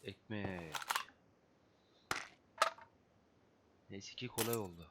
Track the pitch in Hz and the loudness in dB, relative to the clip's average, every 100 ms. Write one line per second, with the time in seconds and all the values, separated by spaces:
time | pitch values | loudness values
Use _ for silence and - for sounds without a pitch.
0 | - 98 - 104 98 87 82 - - - | -8 -10 -4 0 0 -2 -2 -4 0 -2
1 | - - - - - - - - - - | -2 -14 -20 -20 -20 -20 -20 -20 -20 -20
2 | - - - - - - - - - - | -2 -2 -2 -16 -20 4 4 4 -18 -20
3 | - - - - - - - - - 101 | -20 -20 -20 -20 -20 -20 -20 -20 -10 -8
4 | - - 123 - 113 117 95 85 80 | -6 -4 -2 0 2 2 0 -8 -16